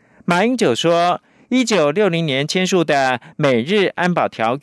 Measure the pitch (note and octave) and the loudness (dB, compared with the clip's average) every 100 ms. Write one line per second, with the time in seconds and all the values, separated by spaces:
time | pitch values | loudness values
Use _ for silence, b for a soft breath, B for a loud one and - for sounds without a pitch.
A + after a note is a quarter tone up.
0 | b b - F3 A3+ B3 E3+ A2+ E3 E3+ | b b -2 0 0 0 0 0 0 0
1 | F3 - b b b B3+ A#3 F#3+ D3 F3 | 0 -4 b b b -2 0 2 2 0
2 | G3 E3 D#3+ C3+ D3+ F#3 F#3 F#3 D#3+ C#3+ | 0 0 -2 -2 -2 -2 0 0 2 0
3 | C3 B2+ B - C#3+ A#2+ C#3 G#3 F3+ - | 0 -2 B -2 0 2 0 0 0 0
4 | F3+ E3+ G3+ - A2+ C#3+ | -2 0 -2 -2 -2 -2